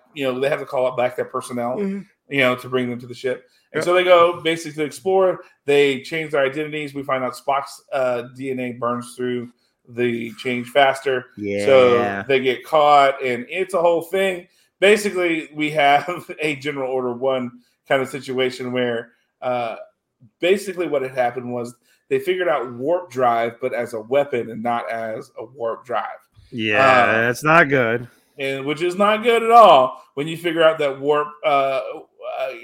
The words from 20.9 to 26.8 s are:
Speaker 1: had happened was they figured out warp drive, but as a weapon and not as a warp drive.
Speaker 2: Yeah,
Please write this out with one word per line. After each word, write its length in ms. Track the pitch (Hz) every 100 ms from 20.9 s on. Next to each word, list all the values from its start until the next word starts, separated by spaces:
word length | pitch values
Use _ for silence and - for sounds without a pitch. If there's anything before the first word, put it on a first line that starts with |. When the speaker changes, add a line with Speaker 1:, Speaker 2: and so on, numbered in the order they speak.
| 143
Speaker 1:
had 100 | 127
happened 380 | 131 123 127 120
was 220 | 123 120 - _ _ -
they 100 | 135
figured 300 | 156 185 175
out 240 | 143 123
warp 360 | 120 135 175 123
drive, 480 | 123 123 117 117 113
but 120 | 127
as 180 | 113 117
a 60 | 113
weapon 500 | 107 139 143 120 113
and 120 | 113
not 280 | 120 117 -
as 400 | 113 113 113 - -
a 60 |
warp 400 | 113 127 117 113
drive. 200 | - 110 107 - _ _ _
Speaker 2:
Yeah, 520 | 127 110 110